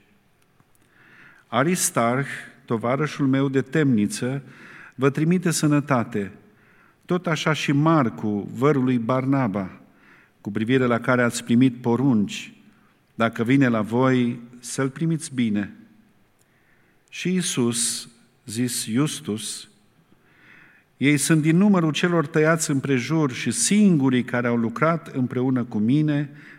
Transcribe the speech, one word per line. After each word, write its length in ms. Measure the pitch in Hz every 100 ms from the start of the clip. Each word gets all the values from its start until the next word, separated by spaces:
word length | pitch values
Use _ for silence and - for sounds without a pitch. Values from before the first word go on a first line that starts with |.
| _ _ _ _ _ _ _ _ _ _ _ - - - _
Aristarh, 800 | 113 147 185 - - 117 127 139 - - - -
tovarășul 640 | 117 120 139 147 - 139
meu 220 | 135 139
de 120 | 135
temniță, 840 | - 160 143 113 104 - 123 139 - - - - - -
vă 140 | 135
trimite 420 | 139 160 180 175
sănătate, 800 | 160 151 147 143 127 110 104 98 - - _ _ _ _ _ -
tot 220 | 175 175
așa 260 | 151 165
și 180 | 147 -
Marcu, 760 | 143 160 165 117 - 110 104 -
vărul 300 | 110 139 139
lui 140 | 127 123
Barnaba, 840 | 113 131 131 139 120 101 92 - - _ _ - _ _
cu 100 | 110
privire 340 | 107 110 131 127
la 140 | 113
care 220 | 117 123
ați 220 | 120 -
primit 320 | - 120 131 123
porunci. 800 | 117 117 139 110 98 - - - _ _ _ _ _ -
Dacă 280 | 117 -
vine 240 | 117 139 131
la 140 | 113
voi, 580 | 101 117 131 127 120 123 - -
să-l 300 | - - 135
primiți 440 | - 165 160 -
bine. 400 | 127 117 101 98 - - - _ _ _ _ _ _ _ _ _ _ _
Și 200 | - 175
Iisus, 800 | 185 175 - 120 117 - - - _ _ _ -
zis 400 | 107 123 - -
Iustus, 840 | 117 151 - - 110 - - - _ _ _ _ _ _ _ - - - _ _ -
ei 200 | 135 147
sunt 240 | - 160
din 160 | 151 165
numărul 340 | 208 185 156
celor 360 | 139 180 170 151
tăiați 440 | 160 156 165 156
împrejur 600 | 139 131 131 117 160 143
și 200 | 117 123
singurii 720 | 107 - 208 208 160 131 123
care 240 | 120 123 120
au 100 | 120
lucrat 500 | 113 117 156 165 -
împreună 560 | 139 127 127 131 127
cu 140 | 117 107
mine 520 | 110 147 151 143 143 - -